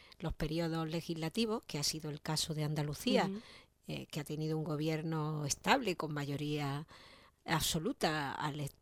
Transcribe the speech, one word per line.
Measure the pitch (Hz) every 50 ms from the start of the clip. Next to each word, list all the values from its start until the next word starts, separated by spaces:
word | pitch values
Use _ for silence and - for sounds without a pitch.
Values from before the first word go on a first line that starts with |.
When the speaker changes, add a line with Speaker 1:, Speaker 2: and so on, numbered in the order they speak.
| - - - -
Speaker 1:
los | 165 160 160
periodos | - 165 151 156 165 170 160 160 160 160 156
legislativos, | 160 170 - - 165 160 160 160 - 214 233 220 214 240 -
que | - - 147
ha |
sido | 143 - - 156 - 151
el | 147 151
caso | - - 156 151 - -
de | 151 156
Andalucía, | 151 147 151 151 147 151 147 - - 247 - 226 196
Speaker 2:
Ujú. | 196 190 214 - - - - - - _ _ _ -
Speaker 1:
eh, | 156 139 131 -
que | - 151
ha | 147
tenido | - 156 151 156 156 156 156
un | 151
gobierno | 156 151 143 156 160 156 156 156 160 160 156 151 156 156 151 147
estable | 139 - - - - 233 277 247 190 175
con | - - 151
mayoría | 147 147 143 139 143 143 151 147 151 147 143 139 139 143 160 - - - - - - - - - _ _ -
absoluta | - 170 151 - - - 160 160 226 285 - - 170 151 156 143 131
al | - - - 151 139 147 143 147 - -